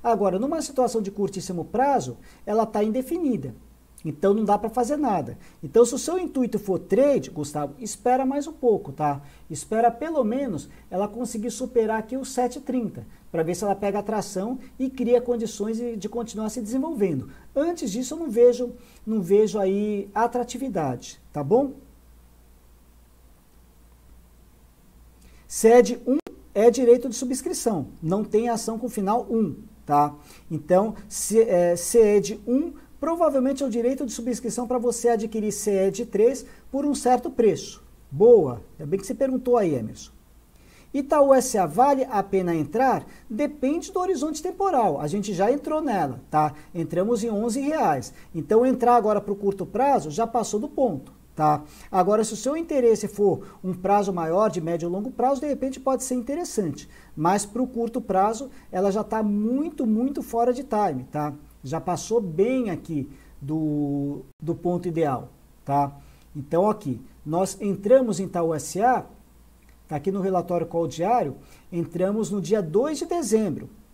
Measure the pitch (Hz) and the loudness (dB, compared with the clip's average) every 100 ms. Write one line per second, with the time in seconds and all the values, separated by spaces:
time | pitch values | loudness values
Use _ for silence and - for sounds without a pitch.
0 | 240 226 196 185 269 320 - 262 247 226 | 0 2 2 0 -2 -2 -2 0 0 0
1 | 196 202 196 196 - 175 160 220 277 254 | -4 -2 -4 -4 -6 -6 -4 0 2 2
2 | 127 117 - - - 214 220 220 214 233 | -2 -12 -18 -14 -2 0 0 0 0 0
3 | 254 339 302 202 131 110 - - _ - | -2 -2 0 -2 -6 -14 -20 -20 _ -12
4 | 160 147 196 208 202 208 220 247 233 294 | -10 0 2 2 2 0 0 -2 -2 0
5 | 277 185 120 - - - 147 220 240 269 | 0 0 -4 -12 -20 -16 2 4 4 2
6 | - 359 349 262 240 202 - 175 - 196 | -4 -4 -4 -2 -2 -2 -2 -4 2 4
7 | 285 247 127 - 143 147 143 - 220 - | 4 2 -2 -8 -6 -6 -6 -8 -12 -4
8 | 247 254 262 277 302 311 247 202 - 131 | 0 2 0 -2 -6 -2 0 0 -2 -2
9 | 151 139 - - - 151 - 220 240 233 | -2 -2 -10 -20 -14 -12 -4 2 2 0
10 | 311 311 214 254 269 156 - - - 180 | -4 -2 -2 -2 -4 -6 -10 -20 -8 -4
11 | 202 226 247 220 233 - 247 240 220 220 | -4 -6 -8 -6 -8 -8 -2 0 0 -2
12 | 220 262 254 - 233 285 - 254 208 - | -4 -8 -6 -2 -2 -4 -4 -4 -4 -10
13 | - - - 165 160 180 208 196 202 202 | -16 -20 -8 -2 -2 -2 -2 -2 -2 -2
14 | 208 214 - 185 208 262 - - 262 - | -2 -4 -4 -6 -4 -6 -10 -6 -6 -2
15 | 240 240 240 240 226 - 208 226 240 226 | 4 4 4 -2 -2 -4 -4 -4 -4 -6
16 | 208 233 226 208 220 247 208 262 311 277 | -6 -6 -8 -6 -6 -6 -4 -4 -2 0
17 | 190 139 110 - - 269 330 349 247 202 | 0 0 -6 -16 -6 -2 -2 -2 -6 -6
18 | 254 339 320 220 247 240 240 - - - | -6 -6 -2 6 6 6 -6 -8 -20 -14
19 | 214 220 170 202 214 208 190 196 214 208 | -4 -4 4 4 4 2 0 0 -2 -4
20 | 196 208 359 285 233 254 269 180 147 123 | -4 -2 0 0 -6 -6 -6 -2 -4 -4
21 | - - - 151 143 226 277 - - - | -12 -20 -10 -8 2 2 2 -6 -20 -20
22 | _ - - - _ - - - - - | _ -20 -20 -20 _ -20 -20 -20 -20 -20
23 | _ _ - - _ - - - - - | _ _ -20 -20 _ -20 -20 -20 -20 -20
24 | - - - - - _ - _ - - | -20 -20 -20 -20 -20 _ -20 _ -20 -20
25 | - - - - - - 220 240 202 247 | -20 -20 -20 -20 -12 2 8 8 8 0
26 | - 285 - - - 202 233 233 240 247 | -2 -2 -2 -20 -6 4 4 6 6 6
27 | 254 214 247 262 339 359 233 180 - - | 4 -6 -4 -4 -4 -4 -2 -2 -4 -6
28 | 160 196 208 214 240 226 226 226 247 - | -2 -2 0 0 0 -2 -4 -6 -6 -2
29 | 190 233 - 226 190 131 - - - 147 | 0 0 0 0 0 -4 -16 -18 0 2
30 | 147 143 - - - 156 - 180 214 - | 2 -2 -20 -20 -8 -8 2 4 4 -4
31 | - - - 220 226 175 175 175 - 233 | -12 -8 2 2 4 4 4 0 2 6
32 | 214 208 185 - - 262 330 - - - | 6 6 2 -8 -2 0 0 -8 -20 -6
33 | 294 339 320 277 254 269 277 226 233 269 | -4 2 2 2 0 0 -2 0 0 -2
34 | 269 - 240 220 226 240 233 254 240 233 | -6 -6 -6 -4 -4 -6 -2 -2 -2 0
35 | 240 226 220 220 208 190 214 196 196 190 | 0 0 -2 -4 -4 -2 0 2 0 -2
36 | 233 202 226 269 - - - 269 285 269 | -4 2 2 2 -10 -20 -8 -2 -2 0
37 | 247 247 - - 220 151 - - - - | 2 2 0 2 2 2 -8 -18 -20 -20
38 | - 139 220 226 139 117 - - 151 190 | -12 4 8 8 6 -4 -12 -14 -6 -4
39 | - 247 269 254 254 240 185 131 110 113 | -4 -2 0 0 2 2 2 0 -4 -10
40 | - - _ - _ _ - - - 277 | -20 -20 _ -20 _ _ -20 -20 -6 -6
41 | 277 302 277 262 247 208 170 165 277 269 | 2 4 8 6 6 0 2 4 4 4
42 | 254 214 196 190 175 165 147 220 262 185 | 2 -2 0 0 2 0 0 2 2 2
43 | - - - 220 294 - 262 339 - 370 | -4 -20 -10 -2 -2 0 -2 -2 -4 -4
44 | 370 311 302 302 359 - 392 294 208 139 | -2 0 -2 -4 -8 -2 0 2 2 0
45 | 147 202 196 175 202 285 302 311 302 202 | -2 -4 -4 0 0 0 -2 -2 0 -2
46 | 143 127 - 151 151 - - - 160 165 | -2 -6 -2 0 0 -4 -12 -8 -4 -2
47 | 202 240 226 208 233 226 277 311 208 139 | 0 0 -2 -2 -2 -2 -2 0 2 0
48 | - - - 165 135 214 254 254 233 240 | -4 -18 -12 -10 2 4 4 4 4 4
49 | 214 208 202 202 196 196 170 208 277 262 | 4 0 -2 -2 -2 -2 -6 0 2 2
50 | 151 151 226 240 208 208 285 - 254 156 | 0 -4 -2 -2 -2 -4 -4 0 0 0
51 | - - - - 151 147 - - - 190 | -10 -20 -16 0 2 2 -4 -20 -2 0
52 | 180 214 220 214 262 320 330 294 233 214 | 4 2 0 -2 -4 -4 -2 2 4 4
53 | 202 - 202 165 - - 185 180 185 202 | 0 0 2 2 -6 -10 -8 -4 2 2
54 | 202 175 160 175 214 165 160 170 170 185 | 2 -2 0 2 2 0 -4 -2 -2 -4
55 | 214 254 254 277 294 269 262 262 - 262 | -6 0 0 0 -2 -4 -4 -4 -2 -2
56 | 262 254 233 294 349 - 175 139 - - | -2 -6 -4 -6 -4 -4 -4 -6 -14 -20
57 | - - 165 202 196 240 254 233 233 247 | -16 -2 0 0 -2 -4 -4 -2 -4 -6
58 | - 185 202 226 269 - - 185 196 202 | -2 0 2 -2 -10 -16 -8 -2 0 0
59 | 214 220 208 208 220 262 330 330 240 214 | -2 -2 0 0 0 0 -2 -2 0 0
60 | 262 294 - 233 247 247 277 214 202 131 | 0 -4 -4 0 0 0 -2 0 0 -2
61 | 131 151 147 143 - - 131 160 180 170 | -6 -6 -6 -8 -20 -18 -8 -6 -4 -6
62 | - 233 190 156 220 262 220 151 - 151 | 0 -2 0 0 2 2 -2 -4 -4 -6
63 | - - - - 139 156 156 147 143 143 | -6 -12 -20 -14 -6 -2 0 -2 -2 -2
64 | 143 143 - _ 151 165 180 175 175 165 | -4 -6 -12 _ -6 -4 -2 -2 -2 0
65 | 151 123 - - _ - - 139 139 139 | 0 -2 -8 -20 _ -16 -2 0 0 -6
66 | - - - 147 139 165 208 214 147 113 | -20 -20 -16 -14 -2 2 2 0 -6 -8
67 | - - 151 165 190 - 202 190 208 262 | -10 -16 -4 -2 -2 -4 -4 -4 4 4
68 | 240 175 190 175 165 151 - 180 233 170 | 4 -2 -4 -2 -2 -2 -4 0 2 2
69 | - - - - - _ - - - 151 | -4 -20 -20 -20 -20 _ -20 -20 -10 -6
70 | 196 196 190 185 180 175 165 170 165 156 | -4 -2 0 -2 0 -2 -2 -2 -2 -2
71 | 180 247 233 - - - - 175 165 170 | 0 2 0 -6 -18 -20 -8 -6 -6 -2
72 | 185 214 180 202 160 214 160 180 285 302 | -2 0 -2 -4 0 -2 2 0 0 -4
73 | 330 339 233 220 208 - - - - | -4 -4 0 0 0 -4 -10 -18 -20